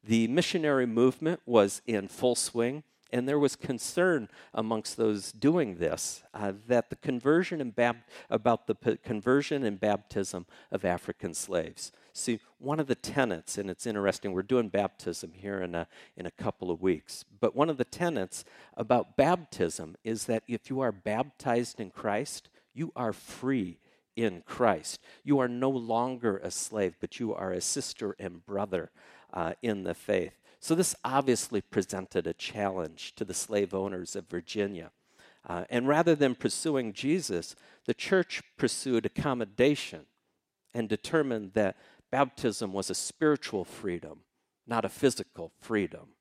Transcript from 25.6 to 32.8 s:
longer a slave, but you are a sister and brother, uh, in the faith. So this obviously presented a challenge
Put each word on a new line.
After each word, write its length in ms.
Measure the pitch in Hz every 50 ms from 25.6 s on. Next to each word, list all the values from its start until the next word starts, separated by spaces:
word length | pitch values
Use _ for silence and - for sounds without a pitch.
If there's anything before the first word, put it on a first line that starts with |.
| 131 135
longer 680 | 135 127 117 113 113 113 120 127 131 120 117 113 98
a 120 | 98 - 92
slave, 460 | - - - - 110 107 98 90 - _
but 180 | - - - -
you 160 | 120 110 -
are 160 | 85 95 95
a 80 | 90 90
sister 560 | 87 - - 139 - - - - 113 101 101
and 280 | _ - 92 87 85 _
brother, 460 | - 101 98 101 104 95 87 80 - _ _ - - - - - _ -
uh, 200 | 92 85 80 - _
in 220 | - 117 107 101 92
the 100 | 92 85
faith. 460 | - - - 104 92 85 90 - _ _ _ _ _
So 120 | - - 160
this 220 | 165 185 - - - -
obviously 560 | 123 131 139 139 135 120 110 - - 120 101
presented 640 | - _ - 110 95 - - 92 92 - - 98 80
a 80 | 82 82
challenge 800 | _ - - - 104 101 98 95 92